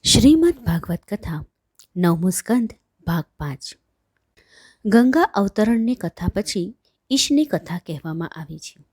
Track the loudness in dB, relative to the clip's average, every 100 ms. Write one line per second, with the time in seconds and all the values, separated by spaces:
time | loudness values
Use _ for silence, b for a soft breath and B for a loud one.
0 | 2 4 6 6 4 0 -4 -4 -4 -8
1 | _ -10 -8 -10 -12 _ _ _ _ 0
2 | 2 2 0 -2 -2 -2 -2 -8 _ _
3 | -4 -4 -6 _ -10 -10 -14 -20 _ _
4 | _ _ _ _ b b b b 2 4
5 | 6 4 2 0 -2 0 2 2 0 -4
6 | -6 -4 -4 -4 -4 -6 -6 -10 _ _
7 | _ -2 2 0 0 -4 -4 -10 -8 -10
8 | -8 -8 -8 -10 -16 -16 -16 _ _